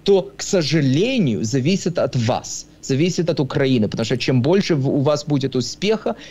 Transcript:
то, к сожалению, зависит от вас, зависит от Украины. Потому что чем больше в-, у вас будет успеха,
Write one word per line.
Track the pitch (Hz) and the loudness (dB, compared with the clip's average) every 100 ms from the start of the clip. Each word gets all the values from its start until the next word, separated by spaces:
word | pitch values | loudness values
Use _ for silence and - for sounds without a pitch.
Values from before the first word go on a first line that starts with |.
то, | - 196 185 - | 2 2 2 -10
к | |
сожалению, | - 180 139 160 135 139 233 262 147 104 | -2 0 2 2 2 2 2 2 0 0
зависит | 110 135 135 196 185 165 | -2 0 0 0 -2 -2
от | 127 131 | -2 0
вас, | 113 98 - - - - | 0 -2 -4 -12 -14 -14
зависит | - 135 180 175 165 | -4 0 2 0 -2
от | 156 | -2
Украины. | 131 147 135 127 107 | -2 0 2 2 2
Потому | - | -2
что | 113 123 | -2 -2
чем | - 127 | 0 2
больше | 135 202 - | 4 2 2
в-, | 156 135 | 0 0
у | 143 | 0
вас | 139 147 | 0 -2
будет | 156 143 131 131 | -2 -2 0 -2
успеха, | 120 - 160 214 - 220 - | -4 -4 -2 -2 -4 -8 -12